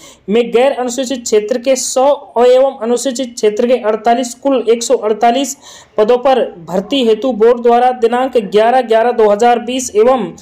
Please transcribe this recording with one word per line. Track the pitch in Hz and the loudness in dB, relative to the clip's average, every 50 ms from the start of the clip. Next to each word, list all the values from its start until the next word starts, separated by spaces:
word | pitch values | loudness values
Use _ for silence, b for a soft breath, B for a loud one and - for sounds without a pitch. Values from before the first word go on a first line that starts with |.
| B B B B B - | B B B B B -2
में | 196 233 240 233 | 0 0 0 0
गैर | 220 233 254 277 262 | 0 2 2 2 0
अनुसूचित | 226 254 247 240 262 269 240 277 247 240 | -2 -4 -6 -6 -6 -6 -6 -6 -8 -4
क्षेत्र | - 220 214 208 214 247 247 | -2 0 0 0 0 -4 -4
के | 233 269 262 | -2 -2 -2
सौ | 254 - - - 254 262 285 285 269 - - - 226 | -2 -2 -4 -2 0 2 2 0 -2 -4 -6 -2 2
एवं | 240 247 254 254 269 269 254 - 220 | 4 4 4 4 4 2 0 -4 -4
अनुसूचित | 233 240 240 - 269 247 262 262 240 - | -4 -2 -2 -2 -4 -4 -6 -6 -8 -6
क्षेत्र | - - 214 208 208 233 | -2 0 0 0 0 0
के | 240 254 | 0 0
अड़तालीस, | 233 226 214 220 214 220 233 233 254 262 240 - | 0 0 -2 -4 -2 0 0 0 0 -2 -6 -8
कुल | - - 277 269 247 - - | -6 -4 -2 -2 0 0 0
एक | 233 233 233 | 0 0 0
सौ | - 262 | -2 -2
अड़तालीस | 214 190 214 220 214 240 233 240 269 277 247 - - B B B B B B B | -2 0 -2 -2 0 2 2 2 0 -2 -6 -8 -12 B B B B B B B
पदों | - 214 208 247 247 | 0 2 2 2 2
पर | - 277 262 240 | 2 2 2 2
भर्ती | 190 - - 175 165 156 170 190 190 - 277 277 240 | 0 -2 -6 -12 -10 -6 -6 -6 -4 -2 -2 0 0
हेतु | 226 220 214 240 262 240 | 2 0 0 0 -2 -2
बोर्ड | 196 220 233 247 240 233 | 2 2 2 2 2 2
द्वारा | 240 233 240 247 254 | 2 2 4 2 2
दिनांक | 254 247 240 226 240 247 262 262 254 247 | 0 0 -2 -2 0 -2 -2 -2 -2 -2
ग्यारह | 208 180 175 208 220 233 247 262 | -2 0 0 2 2 2 2 0
ग्यारह | 247 214 220 220 226 247 240 | 0 2 0 2 2 2 2
दो | 233 214 208 | 2 2 2
हज़ार | 208 202 233 240 240 226 | 2 2 2 2 2 0
बीस | 214 226 254 262 247 - - | -2 -4 -6 -6 -6 -4 0
एवं | 208 220 247 269 247 202 170 - B | 0 2 2 2 0 -2 -6 -10 B